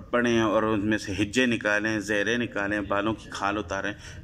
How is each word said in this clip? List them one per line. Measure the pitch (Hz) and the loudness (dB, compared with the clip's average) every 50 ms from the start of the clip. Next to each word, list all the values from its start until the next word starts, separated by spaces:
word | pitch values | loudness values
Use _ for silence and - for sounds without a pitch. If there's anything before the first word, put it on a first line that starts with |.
| 95 - - | -4 -2 0
पढ़ें | 120 120 120 117 113 | 2 2 4 4 4
और | 113 107 95 110 110 | 4 4 4 4 4
उनमें | 110 110 104 98 107 107 104 | 2 2 2 2 2 0 0
से | - - 95 | 0 -4 -2
हिज्जे | 90 104 101 101 127 127 | -2 -2 0 2 2 4
निकालें, | 123 117 107 - 104 104 104 104 110 110 110 | 4 2 2 2 2 2 2 2 0 0 -2
ज़ेरे | 98 98 107 101 101 101 117 120 | 0 0 0 0 2 2 0 0
निकालें, | 120 107 - 101 101 101 104 104 101 95 | -2 -2 -2 -4 -2 0 -2 -2 -2 0
बालों | 101 101 101 107 113 | -2 0 0 0 -2
की | 101 - - | -4 -6 -10
खाल | - - 101 98 101 107 | -6 -2 -2 0 0 -2
उतारें। | 101 - 95 98 95 98 104 - - - - - | -2 -4 -4 -4 -4 -4 -6 -8 -12 -16 -16 -8